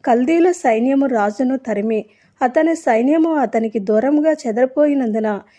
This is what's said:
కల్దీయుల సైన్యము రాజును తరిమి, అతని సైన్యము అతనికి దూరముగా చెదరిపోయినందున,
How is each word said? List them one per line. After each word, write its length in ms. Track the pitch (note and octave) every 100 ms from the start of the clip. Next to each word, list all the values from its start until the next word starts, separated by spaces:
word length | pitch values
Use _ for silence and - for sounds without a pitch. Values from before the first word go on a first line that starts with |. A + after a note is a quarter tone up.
| -
కల్దీయుల 460 | A#3+ B3+ E4 F4+
సైన్యము 540 | F4 B3+ A3 B3+ C#4 C#4
రాజును 520 | A#3 G#3 G#3+ B3+ C4
తరిమి, 480 | B3 G3+ A3 A3 G#3 _ _ -
అతని 340 | B3+ D#4 D#4+ E4
సైన్యము 600 | - A3+ B3+ D#4+ E4 D#4
అతనికి 440 | A3+ A3+ A3 A3
దూరముగా 520 | G3 G#3+ C4 D4 D#4
చెదరిపోయినందున, 1080 | D4+ B3 G#3+ B3+ D4 D4 C#4 B3 G#3+ G#3+ G3+ -